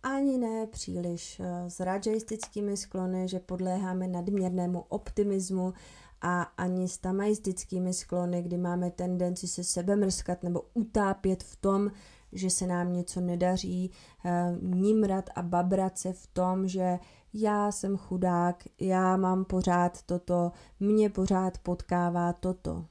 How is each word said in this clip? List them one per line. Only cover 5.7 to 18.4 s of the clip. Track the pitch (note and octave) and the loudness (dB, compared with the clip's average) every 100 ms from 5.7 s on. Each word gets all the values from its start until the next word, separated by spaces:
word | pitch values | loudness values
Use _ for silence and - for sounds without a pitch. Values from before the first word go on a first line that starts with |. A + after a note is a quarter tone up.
| F#3 - - - - | -6 -18 -20 -20 -6
a | F3 F3+ | -2 0
ani | E3+ - F3+ F#3 F#3 | -2 -4 -2 0 -2
s | - | -4
tamaistickými | F#3 F#3+ G#3 G#3+ G3+ F#3 - F#3 F3+ | -4 0 2 0 0 -4 -6 -2 -2
sklony, | F3+ - F3+ F3 F3 | -2 -2 -2 0 -2
kdy | F3 F3 | -2 -2
máme | F3 F3+ F3+ | 0 0 -2
tendenci | F3 F3+ F3+ F3+ F3+ F3+ | -2 -2 0 0 -2 -6
se | - | -6
sebemrskat | F3+ - F3 G3+ G3 F#3 - F3+ | -2 -2 2 2 2 0 -2 -4
nebo | F3 F3 - | -2 -4 -4
utápět | A#3+ A3 A3 G3 F#3+ F#3+ F#3 | -4 0 2 2 2 0 0
v | - - | -4 -2
tom, | G3 G3 G3+ G3+ - - - | 2 2 0 -4 -20 -20 -16
že | F#3+ F#3 | -4 -2
se | - F3+ | 0 0
nám | F3+ F3 | 0 0
něco | F3+ F3 - | -2 -2 -4
nedaří, | F3+ F3 F3+ F#3 F#3 F3+ F#3 - - - | -2 2 2 2 -2 -4 -4 -8 -20 -8
eh, | F3+ F3 F3 F3 | -2 0 0 -2
nimrat | F3+ F3+ G3+ A3 G3+ F#3+ F#3 | 0 2 4 4 4 0 -2
a | - | -6
babrat | F3 F3 F3+ F#3+ F#3+ - | 0 2 2 2 0 -2
se | F3+ | -6
v | F3+ - | -6 -6
tom, | - F3+ F#3 F#3+ | -2 0 0 0
že | F#3 F3+ F3+ - - _ | 0 0 0 -4 -20 _
já | G#3+ G#3+ G#3 G#3 | -2 2 2 0
jsem | G3+ G3 G3 | 0 -2 -4
chudák, | - F#3 F3+ F3 | -2 0 2 4